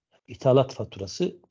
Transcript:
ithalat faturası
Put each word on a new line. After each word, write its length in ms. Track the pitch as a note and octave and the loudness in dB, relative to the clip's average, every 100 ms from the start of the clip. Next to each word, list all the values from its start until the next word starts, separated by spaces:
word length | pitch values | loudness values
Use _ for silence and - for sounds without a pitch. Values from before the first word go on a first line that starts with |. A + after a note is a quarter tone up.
| _ _ - | _ _ -20
ithalat 460 | A#2+ C3+ A#2+ - | -2 4 4 4
faturası 640 | - G#2+ - G2 - F3+ - _ | -4 -12 -10 -10 -6 -6 -6 _